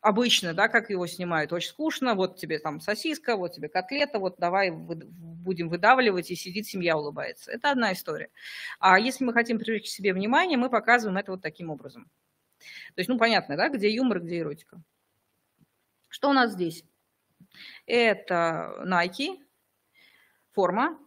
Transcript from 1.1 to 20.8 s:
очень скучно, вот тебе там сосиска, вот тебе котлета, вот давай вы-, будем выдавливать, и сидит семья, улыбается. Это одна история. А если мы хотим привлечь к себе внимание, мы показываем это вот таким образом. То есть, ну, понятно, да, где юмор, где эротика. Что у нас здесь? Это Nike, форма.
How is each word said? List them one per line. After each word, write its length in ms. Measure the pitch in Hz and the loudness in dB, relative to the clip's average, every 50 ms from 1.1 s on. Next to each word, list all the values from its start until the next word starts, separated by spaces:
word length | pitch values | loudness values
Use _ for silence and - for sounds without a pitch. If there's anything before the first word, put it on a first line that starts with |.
| 170 - 180 175 170 160 151 151 170 | -6 -6 -4 -2 0 0 0 0 -2
очень 160 | 175 175 - | -4 -4 -6
скучно, 460 | - - 302 320 - - 262 254 226 | -8 -4 -4 -2 -2 0 0 0 2
вот 220 | 190 185 185 185 - | 2 0 -2 -2 -8
тебе 200 | - 156 160 151 | -6 -4 -4 -4
там 220 | - 160 147 151 | -4 -6 -8 -6
сосиска, 560 | - - 208 214 - 330 302 - _ - 233 202 | -4 -4 -4 -4 -2 -6 -6 -4 _ -2 -2 -2
вот 160 | 180 170 - | -2 -6 -8
тебе 160 | - 151 151 | -10 -12 -4
котлета, 500 | - 240 240 - 269 285 294 285 285 214 | -4 -4 -4 -2 -2 -2 -2 0 -2 -2
вот 160 | 190 185 185 - | -4 -4 -4 -2
давай 320 | 175 175 175 196 196 185 | -2 0 2 2 2 0
вы-, 240 | 165 160 165 165 170 165 - | -2 -6 -10 -10 -10 -12 -12
будем 640 | - - - - - - - 175 185 190 165 170 165 | -18 -20 -20 -18 -18 -18 -10 -6 -6 -4 -2 -2 -4
выдавливать, 640 | 165 175 185 214 254 262 262 226 190 180 165 - | -2 2 6 6 8 8 6 2 2 0 -2 -4
и 40 | - | -8
сидит 320 | 160 - 185 175 208 214 - | -10 -10 -8 -8 -8 -8 -6
семья, 300 | - 196 175 170 160 156 | -6 -2 0 2 2 0
улыбается. 540 | 151 143 151 147 143 - - - - - | 0 -4 -8 -8 -10 -10 -10 -14 -12 -12
Это 200 | - 240 - 294 | -12 -2 0 0
одна 220 | 277 254 233 208 185 | 2 2 2 0 0
история. 360 | 185 - - 156 147 - - _ - - - - - - - - _ | -2 -6 -8 -8 -8 -8 -12 _ -20 -18 -16 -14 -12 -12 -12 -10 _
А 200 | - 185 185 190 | 6 6 6 8
если 240 | 214 254 254 - 262 | 6 4 -2 -2 -2
мы 80 | 247 226 | 0 2
хотим 260 | 233 233 233 240 220 | 2 2 2 0 -2
привлечь 260 | 226 - 226 208 - | -2 -2 -4 -4 -4
к 20 | - | -8
себе 260 | - - 190 202 185 | -12 -2 -2 0 0
внимание, 440 | 190 196 214 247 302 359 370 311 247 | 0 0 2 2 2 4 4 2 0
мы 120 | 240 247 | 0 2
показываем 480 | 240 220 - - 233 240 226 214 185 190 | 0 0 4 4 4 4 4 0 -2 -4
это 140 | 202 - | -4 -6
вот 100 | 190 185 | -10 -8
таким 280 | _ 156 151 - 175 165 | _ -10 -10 -10 -10 -10
образом. 360 | 151 135 - 139 - 120 - _ _ _ _ _ _ _ _ _ _ _ - - - - - - _ | -10 -10 -12 -18 -18 -20 -20 _ _ _ _ _ _ _ _ _ _ _ -20 -20 -20 -20 -20 -14 _
То 40 | - | -6
есть, 80 | 185 - | -2 -2
ну, 80 | 254 233 | 2 2
понятно, 380 | 226 233 226 190 - - 143 151 | 4 4 4 2 2 0 -2 0
да, 120 | 202 320 | 0 0
где 200 | 285 240 196 208 | 0 0 0 0
юмор, 300 | 214 233 269 254 214 180 | 2 2 2 2 0 0
где 180 | 170 165 175 170 | -2 -4 -4 -4
эротика. 420 | 165 156 147 160 - _ - 180 156 _ _ _ _ _ _ _ _ _ _ _ _ _ _ _ _ _ _ _ _ _ _ _ _ _ | -4 -6 -8 -10 -14 _ -20 -20 -20 _ _ _ _ _ _ _ _ _ _ _ _ _ _ _ _ _ _ _ _ _ _ _ _ _
Что 200 | - - - 285 | -12 -2 0 2
у 40 | 277 | 4
нас 180 | 269 247 226 202 | 4 4 2 0
здесь? 300 | 185 180 165 160 - - _ _ _ _ _ _ _ _ _ _ _ - _ _ - - - - - _ - | -4 -4 -4 -4 -8 -16 _ _ _ _ _ _ _ _ _ _ _ -20 _ _ -20 -20 -20 -20 -20 _ -2
Это 960 | 233 240 233 226 202 190 - - 180 170 170 165 165 156 - - - - - | 2 4 4 4 4 2 -2 -2 0 2 2 2 0 -2 -6 -8 -10 -10 -4
Nike, 520 | 180 185 175 175 185 190 - 269 330 381 370 _ _ _ _ _ _ _ _ _ _ _ _ _ _ _ _ _ _ _ _ _ _ _ | 0 2 2 2 0 -2 -6 -6 -6 -6 -10 _ _ _ _ _ _ _ _ _ _ _ _ _ _ _ _ _ _ _ _ _ _ _
форма. 460 | - 190 175 180 208 | 2 2 2 4 2